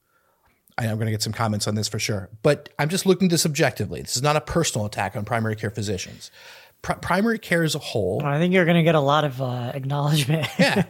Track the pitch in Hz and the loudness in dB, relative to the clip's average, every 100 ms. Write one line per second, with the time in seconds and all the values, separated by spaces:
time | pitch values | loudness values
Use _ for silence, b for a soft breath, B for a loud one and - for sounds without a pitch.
0 | _ _ _ _ _ _ _ - 113 110 | _ _ _ _ _ _ _ -8 -6 -4
1 | 113 107 110 110 113 104 113 107 104 110 | -4 -4 -6 -2 -2 -2 -2 -4 -4 -6
2 | - 101 92 - 151 143 - - 147 180 | -4 -6 -8 -2 0 0 -2 -4 -2 0
3 | 190 185 190 165 165 143 135 - 95 78 | 2 2 4 2 0 2 0 0 -6 -6
4 | - 123 147 151 - 175 156 123 104 - | -6 -2 0 0 0 -2 0 -2 -4 -4
5 | 95 113 107 117 110 107 107 117 104 92 | -4 -4 -2 -2 -2 -2 -6 -4 -4 -4
6 | - - - B B B B B - 170 | -8 -16 -20 B B B B B -6 -4
7 | - 185 226 220 - 170 160 147 - 117 | 0 2 2 0 0 2 2 -2 -4 -2
8 | 92 117 147 147 180 190 165 170 160 160 | 0 0 0 2 4 4 6 6 6 4
9 | 139 151 147 127 127 123 120 139 135 143 | 4 4 2 -2 -4 -4 -6 -6 -4 0
10 | 147 156 123 160 135 - 269 175 | 2 2 2 0 0 2 2 2